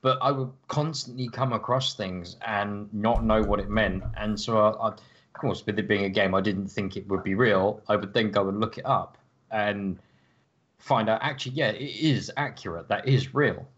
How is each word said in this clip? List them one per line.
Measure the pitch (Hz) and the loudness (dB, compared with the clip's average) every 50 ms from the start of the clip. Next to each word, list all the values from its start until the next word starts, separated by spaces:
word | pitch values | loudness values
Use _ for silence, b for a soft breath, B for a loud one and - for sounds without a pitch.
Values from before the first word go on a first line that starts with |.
but | - 131 131 - | 2 2 2 2
I | - 135 | 2 2
would | 143 135 131 120 - _ _ | 2 2 -2 -4 -6 _ _
constantly | _ - 151 151 160 156 - - 120 120 127 127 117 | _ -2 0 0 0 -2 -6 -10 -10 -8 -6 -6 -6
come | - 123 135 127 | -2 -2 -2 0
across | 117 110 - - 123 135 135 - - | 0 -2 0 0 0 2 2 -2 -4
things | - 104 92 90 92 87 - - - - | -4 -6 -4 -4 -6 -8 -10 -14 -10 -6
and | 110 107 101 101 101 101 101 104 104 | -4 -2 -2 -2 -2 -4 -6 -8 -8
not | 107 104 104 110 117 110 113 | -6 0 2 2 2 4 4
know | 110 110 110 107 | 4 4 4 4
what | 98 104 98 | 2 0 0
it | 95 101 | 0 0
meant. | 104 110 107 95 90 95 95 113 - | 0 2 2 2 0 -2 -4 -6 -6
And | 107 107 107 107 101 | -4 -4 -4 -2 -4
so | - - 113 110 | -2 0 4 6
I, | 104 107 | 6 4
I, | 107 - 113 110 | 4 2 -2 -2
of | 101 B B B B B B B _ | -4 B B B B B B B _
course, | - - 131 95 - - | -4 -4 -2 -2 -2 -4
with | - 104 104 | -4 -2 -2
it | 98 | 2
being | - 104 101 98 | 2 2 2 2
a | 98 | 0
game, | 95 107 98 95 95 | 2 2 2 4 4
I | 95 | 2
didn't | 95 107 98 95 98 | 2 2 -2 -2 -4
think | 95 - - 101 95 - | -4 -4 -4 -4 -4 -6
it | 101 92 | -8 -4
would | - 98 92 | -2 -4 -2
be | - 101 95 | 0 -2 2
real. | 101 127 113 101 95 95 104 107 - - - | 4 4 6 6 4 4 2 0 -2 0 0
I | 104 | 0
would | 104 - 98 | 0 0 0
then | - 123 110 107 | 0 0 0 2
go | 95 101 98 98 | 2 2 2 2
and | 98 104 | 0 0
look | 110 107 - - | -2 -2 -4 -8
it | - | -2
up | - - 98 90 - - - _ _ _ _ _ _ | 0 0 0 0 -4 -12 -20 _ _ _ _ _ _
and | 110 107 104 104 101 101 98 98 90 82 b b b b b b b b b b _ _ _ _ _ _ | -2 0 0 0 -2 -2 -4 -4 -6 -6 b b b b b b b b b b _ _ _ _ _ _
find | - - 139 117 110 107 | -2 0 0 2 2 2
out, | 110 113 | 0 0
actually, | - 147 147 135 - 127 | 0 -4 -4 -4 -8 -8
yeah, | 127 151 147 110 | -4 -2 0 0
it | 104 90 | -2 -2
is | 135 143 98 104 151 156 135 104 87 - - | -6 -8 -6 0 2 2 2 2 0 -4 -4
accurate. | - 143 135 - - - 98 82 82 82 - | -4 -4 -4 -6 -8 -8 -8 -8 -8 -2 -2
That | 104 101 - | -2 -2 2
is | 131 135 131 131 - | 4 4 4 2 2
real. | - 135 147 120 87 - - - _ | 0 2 2 2 0 -2 -10 -16 _